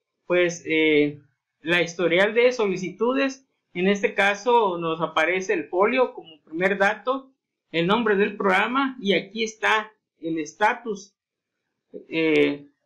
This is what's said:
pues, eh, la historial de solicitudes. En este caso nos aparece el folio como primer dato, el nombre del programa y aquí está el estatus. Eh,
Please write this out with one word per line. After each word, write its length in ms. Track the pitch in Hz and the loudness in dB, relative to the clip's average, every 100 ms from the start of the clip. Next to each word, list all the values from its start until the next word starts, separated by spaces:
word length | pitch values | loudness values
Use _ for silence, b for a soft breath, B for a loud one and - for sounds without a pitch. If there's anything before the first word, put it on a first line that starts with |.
| _ _ - | _ _ -2
pues, 360 | 180 175 170 147 | 2 0 -2 -4
eh, 520 | 160 156 151 147 147 - _ _ _ | 0 4 4 2 -2 -16 _ _ _
la 200 | 151 175 | -2 0
historial 500 | 165 - 170 175 208 | 0 -2 0 2 2
de 200 | 226 247 | 4 2
solicitudes. 920 | 247 208 175 175 - 233 269 269 262 _ _ _ | 2 -2 -2 -6 -4 -2 0 -2 -6 _ _ _
En 140 | 180 190 | -2 0
este 260 | 202 220 | 0 -2
caso 640 | 202 202 202 247 240 202 170 | 0 0 0 2 2 2 0
nos 220 | 165 160 | -4 -4
aparece 520 | 160 160 160 185 190 | -2 0 0 0 -2
el 120 | 185 | -4
folio 500 | 143 175 214 254 240 | -2 0 2 2 0
como 260 | - - - | -4 -20 -20
primer 360 | _ 160 190 196 | _ -2 -2 2
dato, 540 | 196 214 254 269 - _ _ _ _ | 0 0 -4 -6 -8 _ _ _ _
el 160 | 160 170 | -2 0
nombre 260 | 226 214 | 2 2
del 220 | 196 214 202 | 2 0 0
programa 600 | 196 190 220 262 269 - | 0 2 0 0 -2 -2
y 140 | 196 | -2
aquí 280 | 170 - 220 | -2 -2 -8
está 500 | 220 - 202 220 214 _ _ _ | -8 -4 0 0 -2 _ _ _
el 180 | 165 165 | -8 -6
estatus. 720 | 147 - 214 247 240 196 - _ _ _ _ _ _ _ _ - - | -8 0 0 0 -6 -10 -12 _ _ _ _ _ _ _ _ -20 -8
Eh, 600 | 160 160 151 147 143 143 _ | -2 2 2 2 -2 -12 _